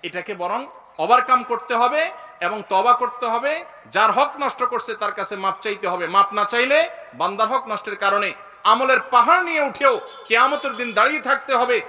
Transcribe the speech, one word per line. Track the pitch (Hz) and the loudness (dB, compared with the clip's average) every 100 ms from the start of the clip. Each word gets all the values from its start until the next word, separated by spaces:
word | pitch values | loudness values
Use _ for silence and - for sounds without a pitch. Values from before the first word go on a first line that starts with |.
এটাকে | 175 175 175 | -10 -10 -10
বরং | 190 175 220 277 - - - | -8 -6 -6 -8 -18 -20 -6
ওভারকাম | 165 254 254 254 | 4 4 4 0
করতে | 240 233 - 233 | 0 -6 -2 0
হবে | 247 294 330 - - - | 0 0 -2 -6 -20 -6
এবং | 175 214 196 | -6 -6 -2
তওবা | 190 226 | 0 4
করতে | 247 247 - 240 | 2 0 -4 -4
হবে। | 233 269 320 349 - - | -2 -2 -4 -8 -20 -6
যার | 190 214 | 2 2
হক | 202 294 285 | 4 0 0
নষ্ট | 277 - | -6 -4
করছে, | 247 240 233 220 | -4 -4 -6 -6
তার | 208 | -6
কাছে | 208 190 202 | -6 -8 -4
মাপ | 190 185 | -4 -4
চাইতে | 220 208 196 | -6 -4 -4
হবে। | 180 165 | -4 0
মাপ | 190 196 | 2 2
না | 208 208 | 2 0
চাইলে | 240 254 302 339 - - | 0 2 2 2 -4 -18
বান্দার | 123 175 202 214 | -4 -4 0 0
হক | 247 247 | 0 -4
নষ্টের | 208 - 202 | -8 -8 -2
কারণে | 196 202 202 - - - | 0 0 -2 -6 -18 -2
আমলের | 202 226 262 254 - | 2 2 4 2 4
পাহাড় | 240 240 359 | 4 6 4
নিয়ে | 349 320 | 2 -2
উঠেও | 277 - 277 226 - - - | -2 2 2 2 -6 -18 0
কিয়ামতের | 226 254 294 277 | 2 4 2 -4
দিন | 226 240 | -6 -4
দাঁড়িয়ে | 208 240 302 | 2 2 2
থাকতে | 254 277 - 247 | -2 -2 0 0
হবে | 247 233 | 2 0